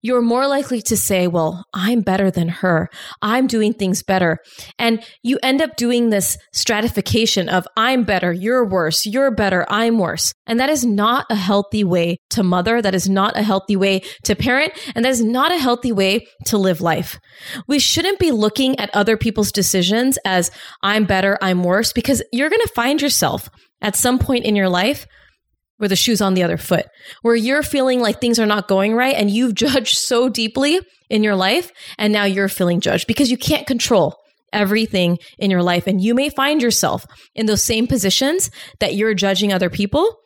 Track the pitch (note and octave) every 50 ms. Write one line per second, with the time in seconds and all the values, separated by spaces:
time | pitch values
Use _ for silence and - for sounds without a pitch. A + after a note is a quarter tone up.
0 | - A3 B3+ B3 A#3+ A#3 A#3 B3 C4+ C#4 C#4 C#4 C#4 - B3+ A3+ G#3 - A3+ F#3+
1 | - - G3 F#3 F3+ F3+ E3 E3+ D#3+ D#3 F3 F3 - _ - F#3+ F#3 G#3 B3 A#3
2 | G3 G3+ F#3 F#3+ G3 F#3+ F3+ F3 E3 E3+ E3+ - - F#3 E3+ D#3+ D#3+ - - -
3 | - - - _ - G#3 A3+ C4 C4 - A#3 A3 G#3 G#3 A3 - G3+ F#3 F3+ -
4 | - - F#3+ F#3 F3+ E3 D#3+ D#3 _ - - - - - - - A#3+ A#3 A3+ A3
5 | - - - _ - A#3 C#4 A#3+ - C4 C4 C#4 D#4+ D4+ D#4 - A#3+ A#3 B3 A#3+
6 | A#3+ A3+ G#3 G3 F3+ - - - - _ - - - - A3+ G#3 A3 A#3 - G#3
7 | - - G#3 A3 A3+ G#3+ - G3 F3 D#3 F3+ F#3 F3+ - _ A3 A3 B3 C4 B3+
8 | A3+ G3 G3+ F3+ F3+ F3 E3+ F3+ F#3 A3 B3 B3+ A#3+ G3 F#3 F#3 E3 D#3 D#3+ -
9 | - G#3 G3+ C4 C#4 C4+ A3 G#3 G#3 G3 F#3+ F3+ - - G3+ G#3+ A3+ A#3 A#3 A3
10 | F#3 - - D#3+ - - - _ _ - A3+ A#3+ C4 C#4 D#4 C#4 A#3+ A#3+ G3+ G3+
11 | G#3 A3+ B3 C#4 - - A#3 G#3 F3+ F#3+ G3+ G3+ G3+ G3+ - G#3+ G#3 F3+ F3+ F3
12 | E3+ E3+ E3+ - _ _ - A#3 G3 F3+ F3+ F3+ F3+ A3 A#3 A#3+ G#3+ G3 F#3 F#3
13 | - F#3+ G3 G3 G3 G#3+ - - A3 G#3 G3 G3 G3 - G#3 F#3+ G3 G3 F#3+ F#3
14 | - - - - - - G#3 - G#3 B3+ B3 C4+ D4+ F4 - - - D4 - B3
15 | A#3 C4 C4 A#3 A#3 G#3+ A#3+ B3+ C#4 E4 F4+ E4+ C4 B3 A#3+ A#3+ - B3 A3+ G3
16 | F#3+ F#3+ G3 A#3 - - _ _ - - A#3 G#3 F#3+ F#3+ F3 D#3 F3 E3 D#3 E3
17 | F3 - - - _ _ - - - - - C4 - - C#4+ C#4+ - - - D#4+
18 | D#4+ F#4+ G4 - F4+ D#4+ B3+ G#3+ G#3 G#3+ G#3+ - C4+ C4 C4 C4 G#3 G3+ - G#3
19 | G3+ A3 A3 G#3+ - A3+ - A3 G#3 F#3+ - G3+ F#3 - - F#3+ F3 F3+ G#3 A#3
20 | B3+ C4+ C4+ - _ G3 F#3 F3+ F3 - - - - - - _ - G3 G#3 A3
21 | G#3+ F3+ G3 F#3 F#3+ G3 G3+ - - F#3 F3+ F3+ F3 F3 F#3 G3+ A#3 - - B3
22 | - - C#4 A3 - _ - A#3+ C#4+ D#4 A4 A4+ A#4 - - A#3+ A#3 C4 D4 D#4
23 | C#4 C#4+ - - F3+ C#3+ - - - - _ _ _ _ _ _ - G#3+ G3 -
24 | - B3 B3+ B3 - - C4+ A#3+ - G#3 G#3 G3+ F#3+ F#3 F3 F3+ F#3+ A#3+ D4 -
25 | - _ _ - _ _ _ _ _ _ _ _ _ _ _ _ G#3+ G3+ G3 F3+
26 | - B3 A3+ G3 G#3 F#3+ F#3 F#3 F3 E3+ E3+ D#3+ - - F#3 D#3 - - _ _
27 | - - - - - A#3 A#3 A#3 G#3+ B3 C4+ D4+ D4 D4 - C#4 C4 C4 B3+ B3
28 | A#3+ G#3 - - B3+ A#3+ A#3 A#3 A3 G#3 G#3 G#3 F#3+ - G3 F#3+ G3 G#3+ A3+ A#3+
29 | B3+ C4+ C4+ - G#3 G3+ G3+ A3+ B3+ B3 G3+ F#3+ A3 C#4+ B3+ C4+ G#3+ - - -
30 | - - B3+ A#3 B3+ B3+ G#3 A#3 A3 A3 - C4 C4+ D4 E4 F#4+ F#4+ _ _ _
31 | _ _ A3 G#3+ G#3+ G#3+ G3+ F#3 F#3 F#3+ A#3 E4+ F4 - _ - - - - -
32 | - G3+ G#3 G#3 G3+ G3+ F#3+ G3 G3 F#3+ - - F#3 F3 F3 E3+ - - - E3+
33 | - - A3+ - C#4+ A3+ B3+ B3 - - D#4 C#4+ D4+ - C4 A#3 - - B3 F#3+
34 | D3+ C#3+ - _ _ _ _ _ _ _ - G#3 G#3 G3 G#3 A3 A3+ G#3+ - F#3
35 | F3+ E3+ F3 E3+ - - - - - G3 F#3+ F3+ F3 F3+ F3 F3 E3+ G3 F#3 F#3
36 | F#3 A3 A#3 B3+ C#4 C#4+ C#4 C4+ C4+ C#4+ D4+ D#4 A#3+ A#3 G3+ - A3 - - G3
37 | - - - - - _ _ - A3+ G#3+ G#3+ F#3+ - - A3+ A3 A#3+ A#3 C4+ A#3
38 | F#3 F#3+ - - C4 C#4 E4 F#4+ - - - - - - - _ G#3+ - - G3+
39 | G#3+ A3 G#3+ F3+ G3+ G3 G3 G3 G#3+ G3+ G3 F3+ F3+ F3 - - G3+ G3 - D4
40 | F#4 A4+ A4+ _ _